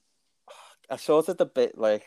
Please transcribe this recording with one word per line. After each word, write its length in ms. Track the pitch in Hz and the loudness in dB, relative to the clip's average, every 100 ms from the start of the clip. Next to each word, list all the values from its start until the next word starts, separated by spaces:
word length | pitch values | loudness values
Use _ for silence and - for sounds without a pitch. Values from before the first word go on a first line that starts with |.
| _ _ _ _ - - - _ - | _ _ _ _ -20 -20 -20 _ -12
I 80 | 127 | -8
sort 320 | - 156 156 | 0 2 2
of 100 | 170 | -2
a 60 | 151 | -2
bit, 320 | - 120 - | 0 -2 0
like, 260 | 110 107 | 0 -2